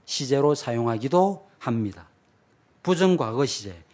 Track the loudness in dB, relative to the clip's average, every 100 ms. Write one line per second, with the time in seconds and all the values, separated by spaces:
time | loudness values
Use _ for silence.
0 | -10 -8 -2 2 2 2 -2 -2 -2 -2
1 | 0 2 2 0 -12 _ -4 -2 -4 -8
2 | -20 _ _ _ _ _ _ _ -2 2
3 | 4 2 0 0 -2 -2 -10 -16 -20